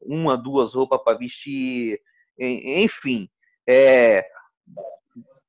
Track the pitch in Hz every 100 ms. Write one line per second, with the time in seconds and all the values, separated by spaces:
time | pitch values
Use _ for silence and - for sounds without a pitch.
0 | - 156 160 127 123 139 113 123 131 131
1 | 117 113 123 - 143 139 127 123 113 104
2 | _ _ _ - 127 127 131 156 220 -
3 | 139 120 92 _ _ _ - 127 135 127
4 | 117 98 92 - _ _ _ - - -
5 | _ 120 - _